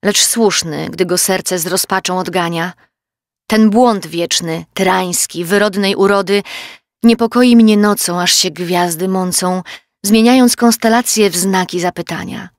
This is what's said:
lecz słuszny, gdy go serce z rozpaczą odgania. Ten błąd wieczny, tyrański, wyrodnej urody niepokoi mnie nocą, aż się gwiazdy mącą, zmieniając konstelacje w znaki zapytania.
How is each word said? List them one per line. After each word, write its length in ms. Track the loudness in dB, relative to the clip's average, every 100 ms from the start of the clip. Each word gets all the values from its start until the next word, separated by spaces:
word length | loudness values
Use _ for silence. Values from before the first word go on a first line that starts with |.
lecz 200 | 0 0
słuszny, 640 | 0 2 0 0 -4 -8 -8
gdy 160 | -4 -2
go 120 | -2
serce 420 | -2 -2 -2 -6
z 80 | -4
rozpaczą 520 | -4 -2 -4 -2 -4
odgania. 540 | -4 -4 -4 -4 -6 -10 _ _ _ _ _ _ _
Ten 220 | 2 4
błąd 380 | 4 2 2 -4
wieczny, 580 | -6 -4 -4 -4 -8 -10
tyrański, 720 | -4 0 0 -2 -4 -6 -6 -2
wyrodnej 500 | 0 0 0 -2 2
urody 480 | 2 2 0 -2 -2 -14 -18 -20 _ _
niepokoi 520 | 2 2 0 2 6 6
mnie 220 | 6 4
nocą, 440 | 2 0 -2 -4
aż 140 | -2 0
się 160 | -2
gwiazdy 560 | -4 -4 0 0 -2 -2
mącą, 560 | -2 -2 -2 -2 -4 -8 -18 _ _
zmieniając 520 | 2 4 6 6 4 4
konstelacje 760 | 2 2 2 0 0 0 0
w 80 | 0
znaki 420 | -2 -2 -2 -4
zapytania. 680 | -4 -6 -8 -8 -8 -12 -14